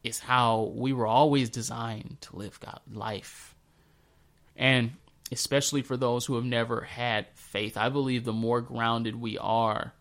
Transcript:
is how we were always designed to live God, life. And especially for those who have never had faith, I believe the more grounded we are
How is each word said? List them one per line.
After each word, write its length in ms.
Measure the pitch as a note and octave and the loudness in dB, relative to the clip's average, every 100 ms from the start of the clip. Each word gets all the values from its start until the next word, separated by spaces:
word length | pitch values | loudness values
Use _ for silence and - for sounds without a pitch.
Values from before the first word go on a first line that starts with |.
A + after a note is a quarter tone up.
is 160 | A2+ - | -6 -8
how 440 | - B2+ A#2+ A2+ A2 A#2 | 2 4 6 4 0 -2
we 160 | B2+ | -2
were 160 | C3 A2 | 0 4
always 420 | A#2+ D3+ C#3+ A#2+ | 6 6 6 2
designed 680 | A#2+ A2 A#2 A#2 A2 - - | -2 -6 -6 -6 -8 -12 -14
to 160 | - - | -14 -12
live 240 | G#2 - | -12 -14
God, 220 | - - - | -16 -16 -14
life. 640 | G#2+ A2 G2+ - - - - _ _ _ _ _ _ _ _ _ | -8 -6 -6 -10 -20 -20 -20 _ _ _ _ _ _ _ _ _
And 440 | - C3 B2+ A#2 C#3+ - _ - | 0 4 4 2 -4 -20 _ -10
especially 500 | B2 - C#3 C#3 C#3+ | -6 0 2 2 -2
for 140 | B2+ B2+ | -2 0
those 300 | B2+ A#2+ A#2+ | 0 0 0
who 100 | B2 | -2
have 80 | |
never 380 | B2 A#2+ A#2 A2+ | 0 0 0 -2
had 440 | A2 - A#2+ G#2+ - - | -6 -4 0 0 -4 -18
faith, 420 | - G2+ G#2+ G#2 | -8 -4 -4 0
I 100 | A2+ | 0
believe 380 | C#3+ C3+ B2 A#2 | 2 0 0 0
the 80 | |
more 260 | A2 A2+ A#2+ | -2 0 0
grounded 560 | A#2+ A#2 A#2 A#2 A2+ A#2 | -2 -2 0 0 -2 -4
we 220 | A#2 G#2+ | -6 -4
are 560 | - A2+ A2+ G#2+ - _ | 0 2 2 0 -4 _